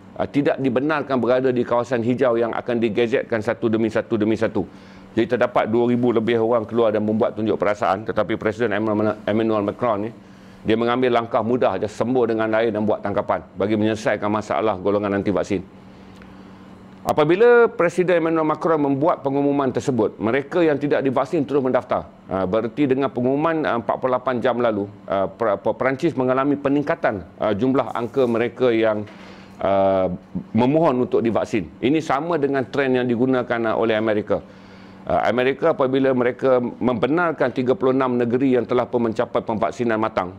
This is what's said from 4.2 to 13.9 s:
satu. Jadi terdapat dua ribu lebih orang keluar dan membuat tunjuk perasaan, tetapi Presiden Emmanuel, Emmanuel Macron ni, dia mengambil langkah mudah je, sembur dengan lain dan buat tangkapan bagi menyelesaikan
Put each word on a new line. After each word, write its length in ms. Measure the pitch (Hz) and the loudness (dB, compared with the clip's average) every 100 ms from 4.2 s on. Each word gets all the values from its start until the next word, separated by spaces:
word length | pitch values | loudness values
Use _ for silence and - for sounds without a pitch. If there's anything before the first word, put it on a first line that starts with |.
| 107 107 | 0 0
satu. 320 | 110 104 85 - - - - 110 | 0 -2 -6 -10 -20 -20 -6 -2
Jadi 240 | 117 120 | 0 0
terdapat 320 | 120 147 101 | 0 0 0
dua 160 | 117 120 | 2 2
ribu 240 | 120 123 | 2 2
lebih 240 | 117 113 117 | 2 2 2
orang 240 | 113 120 104 | 2 0 0
keluar 240 | 113 113 | 0 2
dan 160 | 107 107 | 2 0
membuat 240 | 110 113 | 0 0
tunjuk 240 | 107 110 - | 0 -2 0
perasaan, 480 | 98 104 90 98 | 0 0 0 0
tetapi 320 | 107 107 101 110 | -2 -2 -2 -2
Presiden 400 | 107 104 117 101 | -2 -2 -2 0
Emmanuel, 480 | 110 107 107 104 | 0 0 0 -2
Emmanuel 400 | - 107 113 110 | -2 0 0 0
Macron 400 | 101 - 123 101 | -2 -2 -2 -2
ni, 80 | 110 - - - - - - | -6 -12 -20 -20 -20 -8 -2
dia 80 | 113 | 0
mengambil 400 | 117 123 127 117 | 2 2 2 2
langkah 240 | 113 123 | 0 -2
mudah 400 | 107 123 113 95 | 0 2 0 0
je, 80 | 104 | -4
sembur 400 | - 117 127 113 | -4 0 2 2
dengan 240 | 110 110 | 0 0
lain 240 | 110 117 107 | 2 0 0
dan 80 | |
buat 160 | 107 - | 0 -2
tangkapan 400 | 101 101 98 92 - 90 | -2 -2 -2 -2 -4 -4
bagi 240 | 101 107 | 0 0
menyelesaikan 480 | 107 | 0